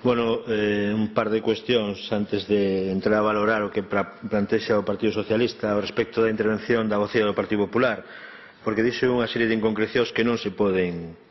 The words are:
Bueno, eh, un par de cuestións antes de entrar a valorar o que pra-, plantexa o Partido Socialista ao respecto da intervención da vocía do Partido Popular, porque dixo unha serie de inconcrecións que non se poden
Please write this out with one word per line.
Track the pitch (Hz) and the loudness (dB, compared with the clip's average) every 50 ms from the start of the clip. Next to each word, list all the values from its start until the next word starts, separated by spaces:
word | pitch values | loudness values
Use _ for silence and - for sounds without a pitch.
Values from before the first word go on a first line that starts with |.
| - | 2
Bueno, | 127 120 117 117 113 113 117 - | 2 2 2 2 0 0 -2 -2
eh, | 120 113 104 104 104 104 104 101 104 107 | -2 -2 0 2 2 2 0 0 0 0
un | 110 107 104 | 0 -2 0
par | - 123 113 107 110 | 0 -2 0 0 0
de | 110 | 0
cuestións | 110 120 110 - - - 123 117 107 101 98 - - - 113 | 2 0 -2 -2 0 0 2 2 2 0 -4 -6 -6 -4 -2
antes | 104 104 - - 101 95 | -2 -2 -2 -2 -4 0
de | - 104 101 101 98 95 95 95 95 95 | 2 2 2 4 2 0 0 0 0 -2
entrar | 95 - 107 107 107 | 0 2 2 2 4
a | 107 | 4
valorar | 107 107 104 104 107 113 107 104 | 2 2 2 2 2 2 0 -2
o | 98 - | -2 -4
que | 110 | -4
pra-, | 95 - - 101 95 - - - | -4 -2 -2 -2 -2 -2 -8 -12
plantexa | - 104 113 104 101 - 113 110 - - 113 104 | -8 -2 0 0 0 2 0 0 2 2 0 2
o | 98 | 2
Partido | 107 101 95 113 107 | 0 -4 0 0 0
Socialista | 95 110 98 - 110 113 123 113 - - - 107 104 | 0 0 -2 0 2 2 2 0 -2 -4 -2 0 0
ao | 104 | 0
respecto | 98 101 - - 113 - - 117 | -2 -2 -2 -2 -4 -2 0 2
da | 113 113 | 2 2
intervención | 110 107 107 107 110 107 - - 120 113 110 | 2 0 0 0 0 -2 0 0 0 2 2
da | 107 107 | 0 0
vocía | 104 104 101 - 117 107 | 0 0 0 2 2 2
do | 104 95 | 2 0
Partido | 113 101 - 110 104 104 | -2 -2 -2 0 0 0
Popular, | 90 - 117 127 123 107 98 - - - - - - - - - - - - | 0 2 2 2 2 0 -4 -8 -16 -18 -18 -18 -18 -20 -20 -20 -20 -20 -6
porque | - 113 107 104 113 | -4 -2 0 2 0
dixo | 123 117 - 131 127 | 0 0 2 0 2
unha | 123 123 117 | 2 2 0
serie | 113 - 120 117 110 | -2 0 0 0 2
de | 113 110 | 2 2
inconcrecións | 107 113 110 104 110 104 - 123 117 - - | 0 0 0 0 -2 0 0 0 0 0 0
que | - | 0
non | 113 120 120 113 | 0 0 0 -2
se | - 104 92 | -4 -6 -2
poden | - 104 98 92 92 92 87 87 85 85 82 82 - - _ | 0 0 2 2 2 0 0 -2 -6 -10 -12 -14 -18 -20 _